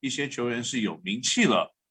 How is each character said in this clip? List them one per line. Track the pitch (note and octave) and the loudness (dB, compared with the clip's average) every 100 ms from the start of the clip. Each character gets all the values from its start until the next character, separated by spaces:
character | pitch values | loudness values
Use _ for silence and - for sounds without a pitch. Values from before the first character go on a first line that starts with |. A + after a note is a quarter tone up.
一 | C3+ | -6
些 | C3+ C#3 | -4 -4
球 | C3+ A#2+ | -2 -2
员 | A#2+ | -2
是 | A#2 B2+ | -4 -2
有 | G#2 D#2+ | -2 -4
名 | F2+ A2+ | -6 -4
气 | B2+ - G3 | -2 2 4
了， | F#2+ - _ _ | 4 2 _ _